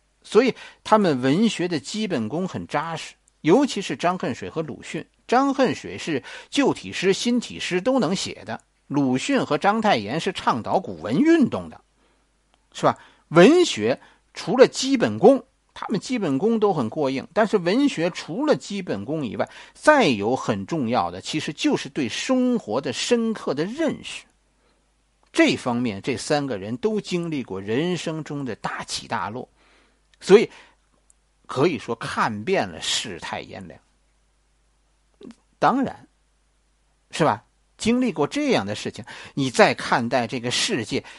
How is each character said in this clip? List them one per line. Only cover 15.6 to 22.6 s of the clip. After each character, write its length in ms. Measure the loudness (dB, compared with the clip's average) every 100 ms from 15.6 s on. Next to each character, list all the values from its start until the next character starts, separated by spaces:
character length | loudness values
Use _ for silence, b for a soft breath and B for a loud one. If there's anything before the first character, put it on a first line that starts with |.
| _ -14
他 100 | -6
们 100 | -6
基 180 | -4 -4
本 220 | -2 0
功 200 | 0 2
都 140 | 2
很 160 | 0 -2
过 220 | -2 -2
硬， 160 | -2 -4
但 120 | 0 2
是 140 | 2
文 280 | 2 0 0
学 220 | 0 -4
除 380 | -4 -8 -4 0
了 80 | 0
基 260 | -2 -10
本 240 | -6 -8 -6
功 180 | -6
以 120 | -6 -6
外， 120 | -6 B B 0
再 320 | 4 6 6
有 280 | 2 0 0
很 300 | -2 -4 -2
重 240 | -4 0
要 220 | 0 -2
的， 100 | -6
其 180 | -6 -6
实 140 | -6
就 240 | -2 0 0
是 100 | -2
对 220 | -4 -4
生 480 | -4 0 2 2
活 240 | 0